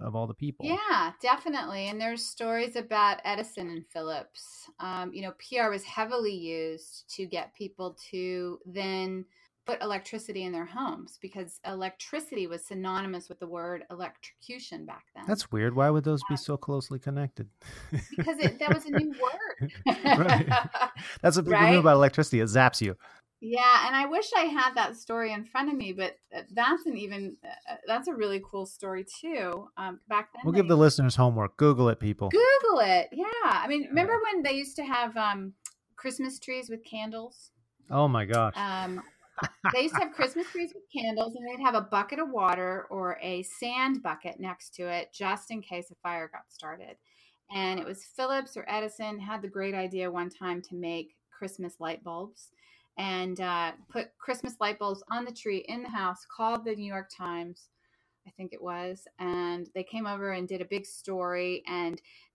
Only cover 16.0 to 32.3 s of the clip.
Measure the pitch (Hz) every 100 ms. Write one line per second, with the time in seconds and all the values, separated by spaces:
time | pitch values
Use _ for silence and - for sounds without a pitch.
16 | 143 151 - 143 - 143 - 139 - 131
17 | 143 139 139 - 104 _ - - - 156
18 | - 269 233 311 294 - 294 302 302 294
19 | 311 254 254 349 427 - 139 - 262 -
20 | 277 202 185 254 - - - - 247 -
21 | - - 180 175 165 208 214 180 160 139
22 | 139 - 151 117 110 117 127 - 104 92
23 | - - _ _ 226 240 247 247 247 269
24 | 277 339 427 359 320 294 254 254 202 226
25 | - 226 226 208 226 262 285 277 196 185
26 | 180 - _ 123 - 202 247 339 330 226
27 | 202 202 196 - - - - - - 233
28 | 262 247 208 196 190 196 190 - 190 185
29 | 190 - 320 294 180 175 - - 190 180
30 | - 208 214 - 160 180 175 156 151 143
31 | 131 120 127 113 101 - 147 127 120 110
32 | 104 101 101